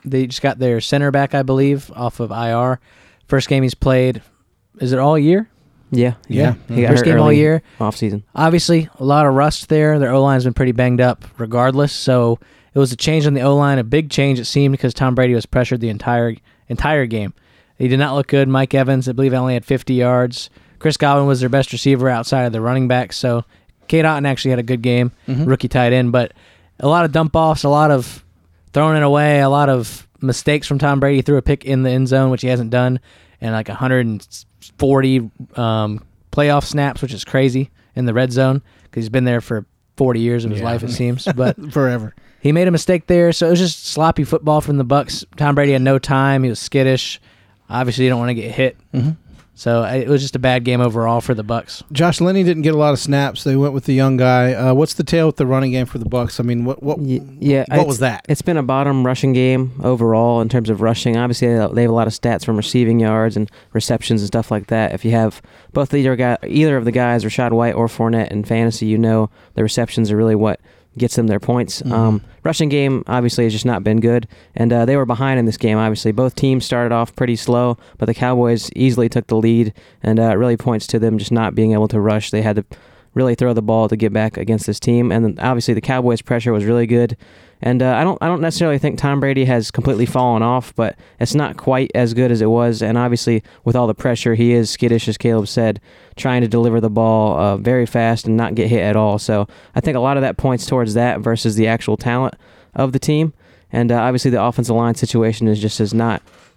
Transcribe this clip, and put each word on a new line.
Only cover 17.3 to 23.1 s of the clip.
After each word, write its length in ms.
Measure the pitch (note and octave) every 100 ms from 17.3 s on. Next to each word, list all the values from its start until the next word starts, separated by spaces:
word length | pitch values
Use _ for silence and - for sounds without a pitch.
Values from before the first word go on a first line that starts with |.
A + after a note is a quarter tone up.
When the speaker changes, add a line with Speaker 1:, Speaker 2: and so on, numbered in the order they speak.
| - _ _ _ -
Speaker 1:
He 80 | B2+
did 100 | C3
not 140 | D3
look 140 | C#3+ -
good. 200 | C#3 C3+
Mike 280 | C3+ C3+ C3+
Evans, 340 | C3 C3 B2+
I 40 |
believe, 200 | B2 C3+
only 220 | B2+ B2+ B2
had 100 | -
fifty 300 | C3 - B2+
yards. 560 | B2 B2+ B2 - - _ _ _
Chris 200 | D#3+ C#3+
Godwin 300 | D3 C#3+ C#3
was 120 | B2+
their 100 | B2
best 240 | C3+ -
receiver 360 | A#2+ C#3 C3 C3
outside 340 | A#2 A#2 C3+
of 100 | A#2+
the 80 | A2
running 260 | A#2 C3 B2+
back, 240 | B2+ B2